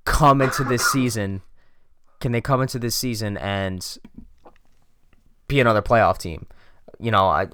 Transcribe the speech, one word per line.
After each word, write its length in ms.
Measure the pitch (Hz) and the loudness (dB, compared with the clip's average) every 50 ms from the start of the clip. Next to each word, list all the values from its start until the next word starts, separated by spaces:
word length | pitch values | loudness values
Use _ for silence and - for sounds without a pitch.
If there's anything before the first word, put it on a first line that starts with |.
| - | -4
come 360 | - - - 156 143 139 139 | -2 0 4 6 6 6 4
into 220 | 131 127 - - 135 | 2 0 0 -2 -2
this 260 | 127 123 117 - - | -2 -2 0 0 0
season? 520 | - 139 127 123 110 110 101 98 98 95 - - - - - - - - _ _ _ _ _ _ _ - | 0 0 0 0 -2 -2 -4 -4 -6 -8 -12 -16 -20 -20 -20 -20 -20 -20 _ _ _ _ _ _ _ -8
Can 100 | - 127 | -6 -2
they 80 | 117 120 | -2 -2
come 220 | - - 135 127 | 0 0 0 0
into 180 | 131 127 - 123 | 0 -2 -4 -4
this 160 | 117 117 - | -4 -4 -4
season 400 | - 131 127 113 104 110 104 101 | -4 -4 -4 -4 -4 -6 -6 -6
and 480 | - - 98 98 98 95 95 92 90 - - - - - - - - - - - _ - - - - _ _ _ _ _ _ _ _ _ _ _ _ _ _ _ _ _ - | -4 -4 -2 -2 -2 -2 -4 -6 -8 -10 -12 -14 -16 -20 -20 -20 -20 -20 -20 -20 _ -20 -20 -20 -20 _ _ _ _ _ _ _ _ _ _ _ _ _ _ _ _ _ -2
be 100 | 143 139 | 2 4
another 220 | 123 117 110 104 | 4 4 4 2
playoff 360 | 98 - 120 113 101 85 85 | 2 2 4 4 4 4 2
team? 280 | - - 87 80 - - - - - - - - - - - - | -2 -6 -12 -12 -12 -14 -18 -20 -20 -20 -20 -20 -20 -20 -20 -14
You 140 | - - 113 | -8 -4 0
know, 160 | 110 98 95 | 2 4 4
I, 200 | 92 78 80 98 - | 4 2 0 0 -2